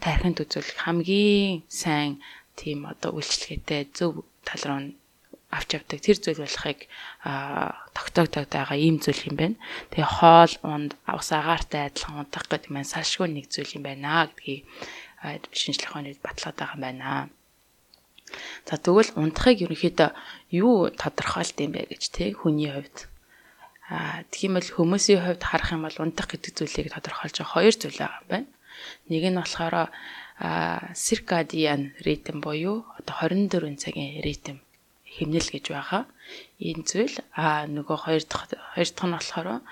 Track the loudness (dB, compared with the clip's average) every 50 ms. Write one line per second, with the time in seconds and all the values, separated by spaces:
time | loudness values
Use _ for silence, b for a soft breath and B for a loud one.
0 | -2 2 2 4 4 2 2 0 -2 -4 -4 -6 -6 -6 -6 -4 -2 0 0 2
1 | 2 4 4 6 6 6 6 6 4 4 0 -2 -6 -8 -8 -4 0 2 2 2
2 | 2 0 -2 -4 B B B B B B _ -10 -6 -6 -6 -6 -6 -10 -10 -6
3 | -4 -4 -4 -4 -2 -2 -2 -4 -4 -4 -8 -8 -4 -4 -2 -2 -4 -4 -4 0
4 | 0 0 0 -2 -8 _ _ _ -10 -8 -8 -6 -4 -4 -4 -4 -4 -8 -10 -16
5 | _ _ _ _ _ _ -20 -20 _ _ -6 -6 -4 -4 -4 -4 -4 -6 -8 0
6 | 4 4 4 4 4 -2 -2 -2 -4 -6 -6 -4 -4 -4 -6 -6 -10 -20 B B
7 | B B B B -8 -6 -4 -4 -4 -4 -2 -2 -2 -2 -4 -8 -12 -12 -10 -10
8 | -6 0 4 4 4 4 2 -2 -4 -2 -2 -2 -2 0 2 4 6 6 6 4
9 | 4 0 0 0 -2 -4 -2 0 0 0 0 -2 B B B B B B -2 -2
10 | 0 0 4 8 10 12 12 12 12 10 6 0 -6 -4 -4 -2 -4 -4 -6 -8
11 | -6 -6 -4 -4 -2 0 0 0 2 2 0 0 -2 -2 -2 -4 -4 -4 -4 -6
12 | -8 -8 -8 -10 -10 -8 -8 -8 -6 -4 -4 -4 -4 -4 -8 -6 -6 -6 -6 -4
13 | -2 -2 -2 0 -2 -2 -2 -4 -8 -8 -8 -8 -6 -8 -8 -10 -10 -10 -8 -6
14 | -2 2 4 6 4 4 2 -8 -8 -6 -6 -6 -8 B B B B B B B
15 | B B B B -10 -10 -10 -10 -10 -8 -6 -4 -4 -2 -2 -4 -4 -6 -8 -10
16 | -10 -12 -12 -12 -12 -10 -8 -8 -8 -8 -8 -8 -8 -8 -8 -8 -8 -8 -8 -8
17 | -6 -4 -4 -4 -4 -6 -10 _ _ _ _ _ _ _ _ _ _ _ _ _
18 | _ _ _ -20 -20 B B B B B B B B -8 -6 -2 2 6 6 8
19 | 6 6 4 0 0 0 2 4 6 6 6 6 4 -2 -2 0 0 2 4 4
20 | 4 4 2 B B B B B B B 2 4 6 8 8 6 6 2 0 -2
21 | -6 -4 -4 -4 -4 -2 -2 -2 -2 -4 -4 -4 -4 -4 -4 -4 -6 -8 -8 -8
22 | -8 -6 -4 -2 -2 -2 -2 0 2 2 2 2 2 -2 -4 -6 -10 -10 -14 -18
23 | -18 -18 -18 -20 B B B B B B B B B B B B -12 -8 -6 -6
24 | -4 -4 -6 -8 -10 -12 -8 -4 -2 0 0 0 -2 -2 2 2 4 4 4 4
25 | 6 8 6 6 6 2 -2 -2 -2 0 0 0 0 0 -2 -2 -4 -4 -4 -2
26 | -2 -2 -2 -2 -6 -6 -6 -10 -10 -10 -6 -6 -6 -4 -4 -4 -4 -4 -6 -10
27 | -10 -8 -8 -8 -8 -6 -6 -6 -6 -2 2 6 6 6 6 6 2 -8 -6 -4
28 | -6 -6 -6 -8 -8 -4 -4 -4 -4 -6 -14 _ B B B B B B B B
29 | B -2 0 0 2 2 2 0 -2 -4 -4 -4 -2 0 0 0 0 -2 B B
30 | B B B B B B B B -4 -2 0 0 0 0 -2 -4 -6 -8 -6 -4
31 | -2 0 0 0 0 0 0 0 0 0 0 0 2 2 2 0 -2 -4 -6 -4
32 | -2 0 0 -2 -2 -8 -8 -6 -6 -4 -4 -2 -2 -2 -2 -4 -6 -10 -16 -14
33 | -12 -10 -6 -2 -2 0 2 2 2 2 2 0 -2 -2 -6 -8 -8 -8 -6 -6
34 | -6 -8 -8 -6 -4 -4 -6 -6 -8 -12 -14 -14 _ _ _ _ _ _ _ _
35 | _ -14 -8 -4 -2 0 0 0 0 0 -4 -8 -8 -8 -8 -8 -6 -2 -2 -2
36 | -2 -4 B B B B B B B B B B -6 -6 -6 -6 -6 -4 0 0
37 | 0 0 -2 -6 -12 _ -4 0 2 2 2 0 -2 -4 -6 -4 -2 -2 -4 -2
38 | 0 0 0 0 0 -2 -4 -6 -6 -6 -10 -10 -10 -6 -2 0 0 0 -2 -2
39 | -2 -2 -2 -2 -4 -6 -6 -6 -4 -4 -6 -6 -8 B